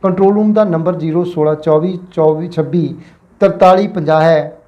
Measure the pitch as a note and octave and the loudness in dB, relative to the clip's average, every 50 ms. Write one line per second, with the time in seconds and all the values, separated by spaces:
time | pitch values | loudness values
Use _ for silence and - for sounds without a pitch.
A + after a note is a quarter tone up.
0 | - F#3+ F3+ F3 G3 G3 G3+ G#3 G#3+ G#3+ G#3+ G#3+ G#3+ G3 E3 D#3+ E3 F3+ F3 D3+ | -2 -2 0 2 2 2 2 2 0 0 2 2 0 0 0 -2 -2 -4 -4 -4
1 | D3+ D#3+ D#3 F3 F3+ F3 - D#3+ D3+ D3+ D#3 D3+ - E3 D#3 D#3 D#3+ F3+ F#3 F3+ | -4 -4 -2 -2 -4 -4 -4 -2 -2 -2 -2 -2 0 0 0 0 0 -2 -6 -8
2 | - - - - D#3+ D#3 D#3 D#3 E3+ E3+ - E3 D#3 C#3 C#3+ F3 D#3+ C3+ - - | -14 -12 -4 0 0 0 0 0 -6 -8 -4 -4 -4 -2 -2 -2 -2 -2 -6 -12
3 | - - - _ _ _ _ _ G#3 G3 - - F#3 F#3 F#3 F#3+ G#3 G#3 - F3+ | -18 -20 -20 _ _ _ _ _ 0 0 2 4 4 4 6 4 2 -2 -4 -6
4 | D#3 D3+ D#3 D#3 D#3 E3 E3 D#3 D3 D3+ - - _ | -2 0 2 2 4 4 2 2 0 -4 -12 -18 _